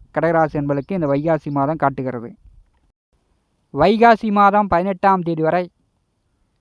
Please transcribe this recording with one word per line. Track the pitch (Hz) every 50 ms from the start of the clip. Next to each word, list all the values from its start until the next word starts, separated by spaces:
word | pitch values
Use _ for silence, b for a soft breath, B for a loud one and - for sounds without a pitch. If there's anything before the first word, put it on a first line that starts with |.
| - _ - 151
கடகராசி | 156 165 165 165 160 147
என்பர்களுக்கு | - 151 143 143 143 143 139 -
இந்த | 196 185 156
வைகாசி | 139 139 143 147 165 160 151 - 151
மாதம் | 143 139 139 143 165
காட்டுகிறது. | 147 143 139 131 139 127 127 123 117 113 - - - _ - - - - _ _ _ _ _ _ _ _ _ _ _ _ _ _ _ _ _ _ _ _ _
வைகாசி | - 139 156 190 226 208 226 233 226 - - 214
மாதம் | 202 208 202 196 196 208 208
பதினெட்டாம் | 185 175 170 185 202 190 180 - 196 190 185
தேதி | 165 170 165 160
வரை | 156 156 170 180 180 170 _ _ _ _ _ _ _ _ _ _ _ _ _ _ _ _ _ _